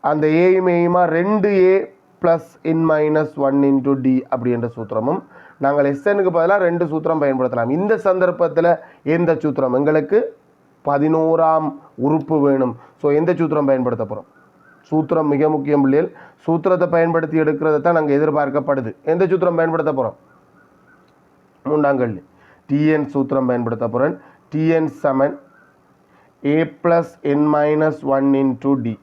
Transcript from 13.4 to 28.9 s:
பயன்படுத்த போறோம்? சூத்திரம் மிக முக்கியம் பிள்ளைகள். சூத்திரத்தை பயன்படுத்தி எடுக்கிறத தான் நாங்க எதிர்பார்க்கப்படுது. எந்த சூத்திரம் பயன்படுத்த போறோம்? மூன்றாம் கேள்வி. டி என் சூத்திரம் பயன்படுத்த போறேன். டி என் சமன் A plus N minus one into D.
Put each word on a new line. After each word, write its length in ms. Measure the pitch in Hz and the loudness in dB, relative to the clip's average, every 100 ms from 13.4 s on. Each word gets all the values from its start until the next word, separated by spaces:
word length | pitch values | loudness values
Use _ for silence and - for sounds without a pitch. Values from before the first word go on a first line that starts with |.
| 160 151 139 | -2 -2 0
பயன்படுத்த 360 | 131 123 117 104 | 0 -2 -4 -8
போறோம்? 180 | 104 - _ _ _ _ _ _ | -10 -16 _ _ _ _ _ _
சூத்திரம் 420 | 156 151 165 151 | -2 0 -2 0
மிக 160 | 143 151 151 | 0 0 -2
முக்கியம் 280 | 143 143 139 | 0 0 2
பிள்ளைகள். 240 | 139 175 - - _ - | 2 0 -8 -20 _ -4
சூத்திரத்தை 420 | 165 190 180 180 170 | -2 0 0 0 2
பயன்படுத்தி 420 | 165 165 160 156 | 2 0 0 0
எடுக்கிறத 380 | 151 147 156 151 160 | 0 0 0 0 2
தான் 120 | 165 | 0
நாங்க 140 | 151 143 | 2 2
எதிர்பார்க்கப்படுது. 720 | 156 151 139 143 135 139 113 - - | 2 0 0 -2 -2 -2 -4 -8 -4
எந்த 100 | 170 185 | 0 2
சூத்திரம் 260 | 185 180 170 | 2 0 0
பயன்படுத்த 320 | 165 160 151 135 | 0 0 -2 -2
போறோம்? 180 | 113 - _ _ _ _ _ _ _ _ _ _ _ _ _ _ 135 | -4 -6 _ _ _ _ _ _ _ _ _ _ _ _ _ _ -2
மூன்றாம் 320 | 151 147 135 | 0 2 2
கேள்வி. 180 | 120 92 - _ _ _ - | -2 -4 -14 _ _ _ -4
டி 120 | 139 151 156 | 0 2 0
என் 120 | 143 139 | 0 -2
சூத்திரம் 340 | 135 135 127 | -2 -2 0
பயன்படுத்த 360 | 120 117 113 117 120 | -2 -2 -4 -4 0
போறேன். 200 | 143 180 - _ _ | -2 -4 -16 _ _
டி 120 | 151 160 160 | -2 0 0
என் 160 | 160 - | -2 -2
சமன் 320 | 147 131 143 - - _ _ _ _ _ _ _ _ _ | -2 0 0 -2 -18 _ _ _ _ _ _ _ _ _
A 160 | 143 151 160 - | -2 0 -2 -4
plus 260 | 170 170 165 - 143 143 | 0 0 -2 -8 -2 0
N 40 | 151 | 2
minus 440 | 147 151 151 156 151 139 135 | 2 0 0 0 -2 -2 0
one 120 | 139 139 | 2 2
into 300 | 135 120 139 139 | 0 -2 -2 -2
D. 20 | 117 | -4